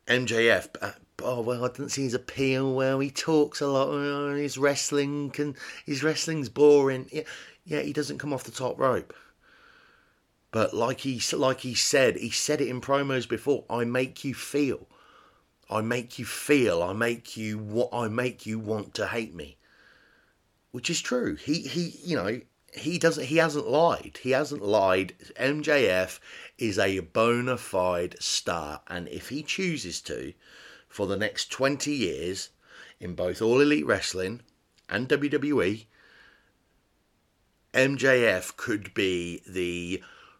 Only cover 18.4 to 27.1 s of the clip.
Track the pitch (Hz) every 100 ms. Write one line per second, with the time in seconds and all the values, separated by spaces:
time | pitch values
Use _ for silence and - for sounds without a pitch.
18.4 | 110 110 104 107 - - 98 117 110 82
19.4 | 71 - _ _ _ _ _ _ _ _
20.4 | _ _ _ 123 143 160 - 247 190 73
21.4 | - 165 135 156 170 - 175 135 95 120
22.4 | - _ _ - 120 170 165 147 131 160
23.4 | 160 147 107 147 170 110 - - 123 131
24.4 | 143 147 101 104 95 92 92 - - -
25.4 | 131 151 147 147 104 92 92 - - -
26.4 | - - 113 95 98 95 82